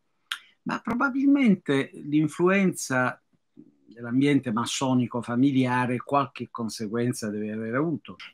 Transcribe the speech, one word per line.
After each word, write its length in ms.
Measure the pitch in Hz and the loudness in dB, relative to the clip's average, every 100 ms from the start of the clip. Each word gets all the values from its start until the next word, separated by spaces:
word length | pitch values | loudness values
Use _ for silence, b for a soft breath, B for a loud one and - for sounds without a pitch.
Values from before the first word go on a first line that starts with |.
| _ _ - B B B | _ _ -14 B B B
ma 160 | - - | -8 -6
probabilmente 1120 | - 247 277 262 277 285 247 185 - 135 135 | -4 -2 0 2 4 4 4 4 2 0 -2
l'influenza 1300 | - 151 147 151 - 175 196 190 143 - 127 127 - _ _ _ - - _ _ | -8 -2 0 0 2 2 4 2 0 -2 0 0 -4 _ _ _ -20 -20 _ _
dell'ambiente 640 | - 120 127 143 139 127 | -14 -4 2 4 2 2
massonico 720 | 110 117 - 131 127 117 120 | -2 -2 -2 0 2 0 -2
familiare 760 | 113 120 135 131 127 123 123 123 | -4 2 2 4 2 0 0 -4
qualche 520 | - 139 131 - 117 | 0 0 0 -6 -12
conseguenza 800 | - 113 - 107 117 120 120 107 | -8 -8 -6 -6 -2 -2 -2 -4
deve 220 | 104 107 | -6 -6
aver 240 | 107 113 123 | -6 -4 -2
avuto. 420 | 165 139 - 95 B | -2 -4 -8 -18 B